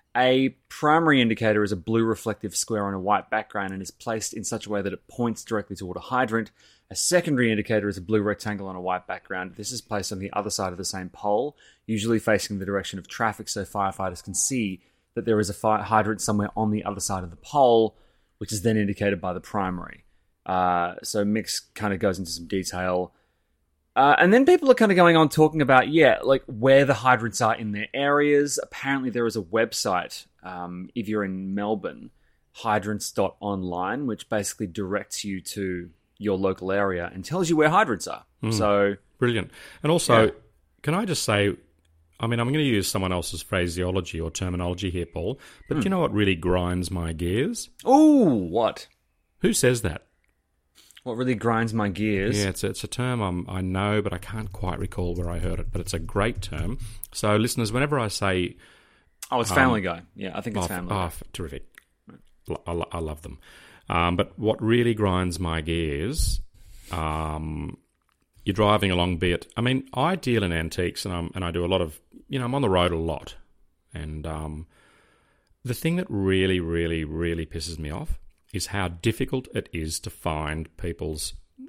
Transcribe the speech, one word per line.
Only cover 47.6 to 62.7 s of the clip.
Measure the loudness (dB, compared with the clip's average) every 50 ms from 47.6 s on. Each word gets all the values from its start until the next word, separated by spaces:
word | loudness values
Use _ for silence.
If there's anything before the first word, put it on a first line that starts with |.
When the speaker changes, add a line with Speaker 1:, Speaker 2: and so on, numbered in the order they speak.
| -10 -14 -16 -4 2 6
Speaker 1:
Ooh, | 8 8 8 8 8 8 6
what? | 4 4 2 0 -2 0 0 0 0 -2 -4 -12 -20 _ _ _ _ _ _ _ _ _ _
Speaker 2:
Who | 0 0
says | 2 4 4 4 4 2
that? | 0 -4 -6 -8 -12 _ _ _ _ _ _ _ _ _ _ _ _ _ _ _ _ _ _ -14 -10
Speaker 1:
What | -8 -4 -2
really | -2 -2 -2
grinds | 0 2 2 2 2 2 0 0
my | 0 0 0
gears? | 0 0 0 0 0 0 0 0 2 2
Speaker 2:
Yeah, | 0 0
it's | 0 -2 -4
a, | -4
it's | -4 -6
a | -8 -8
term | -6 -4 -2 -2 -2 -2
I'm, | -2 -2 -2 -4 -4 -6
I | -6 -4
know, | -2 -2 -2 0 0 0 0 0
but | 0 -2 -4
I | -8
can't | -8 -8 -8 -8 -8 -8
quite | -8 -6 -4 -4 -4 -4
recall | -6 -6 -4 -4 -4 -2 -2
where | -2 -4 -4
I | -2 -2
heard | -2 -2 -2 -4
it, | -4 -4
but | -4 -6
it's | -4 -4
a | -4 -6
great | -6 -4 -2 0 0 0 -2 -4
term. | -6 -6 -4 -4 -4 -4 -4 -6 -8 -10 -12 -12 -14 -14
So, | -6 -2 0 2 4
listeners, | 4 2 2 0 -2 -2 0
whenever | 0 0 0 0 0 0
I | -2 -2
say | -2 -2 0 0 2 0 0 -2 -4 -10 -20 -20 -20 _ _ _ _ _ _ _ _ _ -6 -2
Speaker 1:
Oh, | 0 0
it's | 0 2
Speaker 2:
um, | 4
Speaker 1:
Family | 4 4 4 4 2
Guy. | 0 -2 -4 -6 -10 -16 -14
Yeah, | -12 -10 -8 -8
I | -8
think | -6 -4 -2
it's | -2 -2
Speaker 2:
oh, | -2
Speaker 1:
Family | -4 -6 -6 -4
Speaker 2:
oh, | -4 -2
Speaker 1:
Guy. | -4
Speaker 2:
f-, | -4 -6 -10 -14 -12
terrific. | -10 -10 -10 -10 -10 -12 -14 -16 _ -20 _ _ _ _ _ -20 -20 -20 _ _ _ _ _ -8
Lo-, | -8 -8 -6
I, | -6